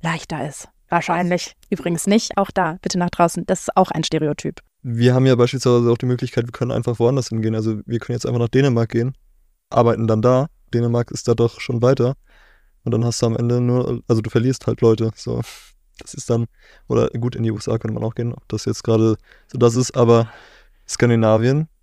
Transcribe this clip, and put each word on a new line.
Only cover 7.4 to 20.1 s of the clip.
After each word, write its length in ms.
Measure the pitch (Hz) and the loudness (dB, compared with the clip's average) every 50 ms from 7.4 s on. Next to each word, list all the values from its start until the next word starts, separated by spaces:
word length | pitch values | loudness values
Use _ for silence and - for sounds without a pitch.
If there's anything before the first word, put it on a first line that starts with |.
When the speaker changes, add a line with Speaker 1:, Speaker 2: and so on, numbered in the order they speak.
| 110 110 113 | -2 -2 -2
Speaker 2:
Also 240 | 110 110 113 110 107 - | -2 -2 -2 -4 -4 -6
wir 140 | - 117 117 | -6 -6 -6
können 160 | - - 120 | -4 -6 -6
jetzt 100 | 120 - | -4 -4
einfach 120 | 120 120 120 | -2 -2 0
nach 100 | 117 113 | -2 2
Dänemark 400 | - 131 139 139 120 113 113 - | 2 2 2 4 2 2 0 0
gehen, 240 | - 117 117 131 131 _ _ _ _ _ _ _ _ _ _ - | 0 -2 -2 -2 -6 _ _ _ _ _ _ _ _ _ _ -2
arbeiten 380 | - 117 117 117 110 - 117 | 2 4 4 4 4 2 0
dann 140 | 113 113 110 | 0 0 2
da. 260 | 110 123 127 127 143 - _ _ _ - - | 4 4 4 2 0 -2 _ _ _ -4 -2
Dänemark 360 | 120 120 117 117 120 120 - | -2 0 0 0 -2 -2 -4
ist 180 | - - - | -8 -6 -2
da 60 | - 117 | -2 2
doch 260 | 117 117 117 - - | 2 2 0 0 -4
schon 220 | - - 123 117 | -8 -6 -2 0
weiter. 340 | 120 123 139 - 120 123 139 - _ _ _ _ _ _ _ _ _ _ _ _ - | 2 2 2 2 2 -2 -2 -6 _ _ _ _ _ _ _ _ _ _ _ _ -4
Und 80 | 117 | -2
dann 140 | 117 113 117 | 0 0 0
hast 160 | 117 113 - | 0 -2 0
du 60 | 123 | 0
am 100 | 117 113 | 0 0
Ende 240 | - 120 120 120 123 | 0 0 0 0 0
nur, 420 | 123 120 123 123 123 - 123 120 - | 2 2 0 0 0 -2 -4 -6 -2
also 140 | - 120 113 | 0 0 0
du 80 | 110 113 | 0 0
verlierst 380 | - 120 117 131 131 - - | 0 0 0 0 -2 -2 -4
halt 140 | 123 113 - | -4 -2 2
Leute. 280 | 120 113 110 107 113 113 - | 4 4 4 4 0 -4 -4
So, 260 | - - 117 117 120 117 - - - - - _ _ _ _ _ _ | -8 -8 -6 -6 -6 -6 -8 -12 -20 -20 -20 _ _ _ _ _ _
das 140 | - - - | -20 -18 -16
ist 160 | 139 - - | -12 -4 -2
dann, 160 | 120 113 117 - _ _ _ _ - _ _ - | -2 -2 -2 -4 _ _ _ _ -20 _ _ -2
oder 180 | 120 117 117 - | 0 0 0 0
gut, 260 | - 117 117 123 - | -2 -4 -4 -4 -4
in 80 | - 113 | -2 -2
die 80 | 113 | -2
U 60 | 107 | -2
S 120 | 107 - - | -4 -4 -4
A 80 | 113 113 | -4 -2
könnte 140 | - 110 110 | -2 -4 -6
man 100 | 113 110 | -4 -6
auch 100 | 113 - | -6 -6
gehen, 200 | - 117 120 - | -6 -6 -8 -8
ob 140 | - _ - | -10 _ -8
das 160 | - 107 - | -8 -6 -4
jetzt 180 | - - - - | -4 -6 -4 0
gerade 320 | - 113 110 110 110 107 - _ _ - _ _ | 2 2 4 4 2 2 0 _ _ -20 _ _
so 100 | _ - | _ -2
das 180 | 123 120 120 113 | 2 2 4 4
ist, 180 | 127 127 - - | 2 -2 -2 0
aber 340 | 131 123 117 | 2 4 6